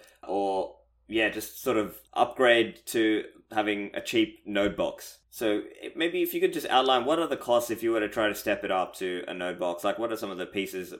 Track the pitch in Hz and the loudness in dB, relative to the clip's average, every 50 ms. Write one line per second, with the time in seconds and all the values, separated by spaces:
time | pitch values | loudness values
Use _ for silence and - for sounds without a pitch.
0 | - - _ _ - - 92 101 98 98 95 95 90 - - _ _ _ _ _ | -18 -20 _ _ -8 -4 -2 -2 0 0 0 -2 -2 -4 -8 _ _ _ _ _
1 | _ - 107 110 110 104 95 107 - - - - - 131 123 110 104 90 - - | _ -4 0 2 2 2 0 -2 -8 -8 -14 -6 -2 0 0 0 0 -2 -6 -14
2 | - _ - - 123 - - - 131 123 117 117 110 101 - - _ - - 117 | -20 _ 0 0 0 2 4 4 6 6 6 6 4 2 -2 -12 _ -4 0 2
3 | 110 110 107 101 - - - - _ _ 113 110 104 104 104 101 101 98 - - | 4 4 4 2 0 -6 -14 -20 _ _ -2 0 0 2 0 -2 -4 -6 -8 -8
4 | - - - 117 110 107 - - _ 104 101 98 101 101 92 101 87 - - - | -8 0 2 2 2 2 0 -12 _ -2 0 2 2 2 2 0 -2 -2 -2 -8
5 | - - - - _ _ - - 120 107 104 107 - - - - - - - - | -14 -18 -18 -20 _ _ -10 -2 0 0 0 0 -2 -8 -14 -14 -14 -12 -4 -2
6 | 165 170 170 180 170 170 - 170 180 180 - 156 - - - 131 131 135 131 123 | -2 -2 0 0 -2 0 0 0 0 0 0 -2 -2 2 4 4 6 6 4 4
7 | 120 135 160 165 165 147 139 - - 123 120 120 120 - 110 104 117 113 117 113 | 4 2 2 2 2 0 -2 -4 0 2 2 2 4 0 -4 -2 0 0 2 2
8 | 107 104 - 117 107 104 101 - - 107 101 98 - 98 95 92 90 - - - | 0 0 0 2 2 2 0 0 0 -2 -2 0 0 0 0 0 0 -2 -4 -6
9 | 95 90 90 87 - - 90 90 90 90 87 87 90 87 87 - - 101 98 - | -4 -4 -4 -4 -6 -8 -6 -6 -4 -6 -4 -4 -4 -4 -4 -2 -2 -2 -2 -2
10 | 113 110 113 98 107 101 92 90 90 - - 104 95 92 - 92 90 85 87 | -2 -4 -4 -6 -6 -8 -6 -8 -8 -6 -4 -4 -4 -4 -6 -8 -8 -8 -12